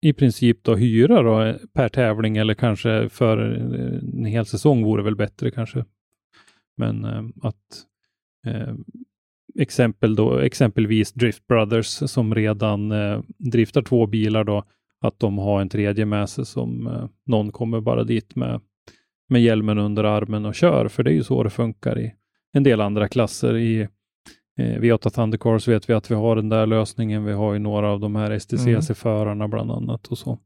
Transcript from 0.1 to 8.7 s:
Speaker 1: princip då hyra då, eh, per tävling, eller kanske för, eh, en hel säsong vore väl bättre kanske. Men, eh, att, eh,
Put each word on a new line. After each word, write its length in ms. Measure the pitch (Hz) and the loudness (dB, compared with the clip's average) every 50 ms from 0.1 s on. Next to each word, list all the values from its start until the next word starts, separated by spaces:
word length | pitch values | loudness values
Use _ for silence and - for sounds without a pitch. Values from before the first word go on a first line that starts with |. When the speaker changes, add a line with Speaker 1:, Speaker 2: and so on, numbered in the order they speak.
| 139 | 4
Speaker 1:
princip 500 | - 143 127 110 - 127 120 120 _ _ | 4 2 2 2 4 2 2 2 _ _
då 120 | - 113 | 0 2
hyra 460 | 98 117 123 110 110 120 165 240 202 | 2 2 2 4 4 6 6 6 6
då, 200 | 127 113 110 110 | 6 4 4 4
eh, 140 | 110 110 120 - - - _ | 2 0 -2 -6 -10 -6 _
per 160 | - 131 113 | -2 -2 2
tävling, 480 | - 135 123 110 107 107 113 110 107 | 2 2 2 2 2 0 0 0 0
eller 160 | 107 110 110 110 | 0 0 0 0
kanske 560 | - 127 117 107 101 - 113 110 110 110 110 | 2 2 0 0 0 0 0 2 2 0 -2
för, 460 | - - 123 113 110 107 110 110 113 | 0 2 2 2 4 2 0 -2 -2
eh, 640 | 117 117 120 123 127 123 123 127 123 127 127 123 127 | -4 -4 -4 -4 -4 -4 -6 -6 -6 -8 -8 -6 -4
en 60 | 120 | -4
hel 200 | 107 107 117 110 | -2 -2 -2 -2
säsong 380 | - - 104 - 147 143 120 110 | -2 -6 0 2 2 4 4 2
vore 200 | 107 110 104 101 | 2 0 0 0
väl 120 | 107 107 | -2 -2
bättre 360 | 104 107 101 _ - - 123 | -2 -4 -6 _ -6 -6 -6
kanske. 340 | - 120 117 - - 127 120 _ _ _ _ _ _ _ _ _ _ _ _ _ _ _ _ _ _ | -4 -4 -8 -6 -6 -8 -8 _ _ _ _ _ _ _ _ _ _ _ _ _ _ _ _ _ _
Men, 280 | - 117 110 110 110 107 | -6 -4 -4 -4 -4 -6
eh, 180 | 110 110 110 110 117 - - | -8 -8 -8 -10 -12 -14 -8
att, 440 | - 110 - _ _ _ - - - _ _ _ _ _ _ _ _ _ _ _ _ | -8 -8 -8 _ _ _ -20 -20 -20 _ _ _ _ _ _ _ _ _ _ _ _
eh, 260 | 113 113 110 110 117 | -8 -8 -8 -8 -10